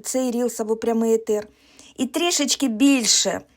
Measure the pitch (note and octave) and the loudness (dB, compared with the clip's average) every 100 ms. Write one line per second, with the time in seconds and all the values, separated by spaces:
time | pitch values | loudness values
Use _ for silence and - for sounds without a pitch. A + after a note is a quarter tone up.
0 | - B3+ B3+ A#3 A#3+ A#3 A3 A3 A#3 A3+ | -6 -2 -2 -2 -2 -4 -4 -2 0 0
1 | A3+ A3+ A3 G#3 - _ _ - - - | 2 0 0 -4 -4 _ _ -20 -14 -6
2 | C4 D#4 F4 F4 C#4+ - C4+ G#3+ C#4 C4+ | -4 -2 0 0 0 0 -2 2 4 4
3 | G#3 - G3 - - | 2 2 0 -4 -10